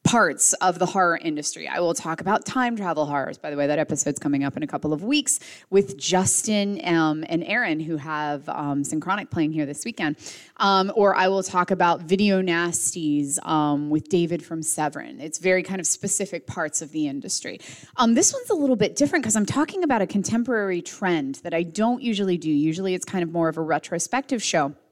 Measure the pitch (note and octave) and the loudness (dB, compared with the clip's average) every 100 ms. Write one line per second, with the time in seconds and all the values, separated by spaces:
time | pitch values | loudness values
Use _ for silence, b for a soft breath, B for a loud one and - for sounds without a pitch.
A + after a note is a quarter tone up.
0 | - A#3 F3+ C3 - - F#3 E3+ F3+ G3 | 4 4 4 4 0 4 2 4 0 4
1 | F3 E3 E3+ D3+ D3+ D#3+ - - F3 F3 | 4 2 -2 -4 -6 -8 -6 0 0 0
2 | D#3+ D#3+ F#3 G#3 - C4 B3 A3+ F#3 D3+ | -4 -4 0 0 0 0 0 0 -2 0
3 | D3 C#3+ C3+ - D#3 C#3+ C#3+ D3+ D3+ D3+ | 0 -2 -4 -8 -6 -2 0 2 0 -2
4 | D3 C#3+ D3 C#3+ C#3 - D3+ C#3+ D3+ D3+ | -2 -2 0 0 0 -2 -6 -4 -2 -2
5 | G#3 D4 - - B B B G3 G3 - | 0 0 0 -4 B B B 2 2 -4
6 | - F#3 F#3+ - - G#3+ G3+ G3+ F3 E3 | 0 2 2 0 0 0 0 -2 0 2
7 | D#3 D3+ - E3+ - A3 A3 D#3 D#3+ D#3 | 2 0 -2 -4 -2 -2 0 -2 -2 -6
8 | D#3 D3+ D3+ D3 C#3+ - C#3+ C#3+ C#3+ D#3 | -4 -4 -2 -4 -6 -6 -2 -2 -2 -4
9 | D3+ G3+ E3+ F3 D3+ D#3 C#3+ D3 A#3 - | -2 -2 -2 -2 0 0 -4 -4 -8 -4
10 | D#3 D3 B B B - G3 G3 F#3+ - | -4 -4 B B B 0 4 4 2 4
11 | G3+ F#3 F#3 G3 F#3 F#3 F3 F3 F3 E3 | 4 6 4 2 0 0 2 4 4 2
12 | D#3+ F#3+ G#3 F#3+ F#3 E3+ F3 E3+ - F3+ | 2 2 4 4 2 2 0 -2 -4 -2
13 | D#3 D3 C#3 - - D#3 D3 D3 D3 D3+ | 0 2 0 -4 0 2 2 2 2 0
14 | - F3+ E3+ E3+ - E3 D3+ - D3+ D3 | 2 2 2 -2 -4 -6 -4 -2 -2 -4
15 | A2+ C3+ D3+ - F#3 F#3 F3+ F#3+ E3 - | -14 -14 -10 -2 2 2 0 -4 -2 -2
16 | G3+ - G3 E3 - F3+ D3+ - D3 D#3 | -2 -2 -4 -6 -10 -6 -4 -4 -6 -4
17 | D3 C3+ - - - - B B B - | -2 -4 -6 -6 -6 -12 B B B 0
18 | A#3 A#3 G4 C5+ B4 F#4 C#4 A#3 G3+ - | 4 4 2 0 -2 0 2 2 0 2
19 | C#4+ E4+ A3+ G#3+ G3+ C4+ D#4 G4 E4 A#3 | 2 2 0 0 0 0 -2 0 0 2
20 | F#3 G3+ F#3 A3+ A#3 A3+ G3 F3+ F3 - | 2 0 0 0 0 0 0 -2 -6 -4
21 | F#3+ E3 C3+ C#3 F3 E3 E3+ F#3 A3 B3 | 0 0 0 -6 -2 -2 -2 0 0 0
22 | A#3+ G3+ G3 F3 D#3 D3 D#3 D#3+ F#3+ F#3 | -2 0 0 0 2 2 2 0 -2 -4
23 | - F#3 E3 E3+ D#3+ D#3+ D#3 D#3 - F3 | -4 -4 -2 0 0 0 0 0 0 -6
24 | - B3+ C4+ B3 - - C#3+ D3 _ | -2 -2 0 -2 0 0 0 -4 _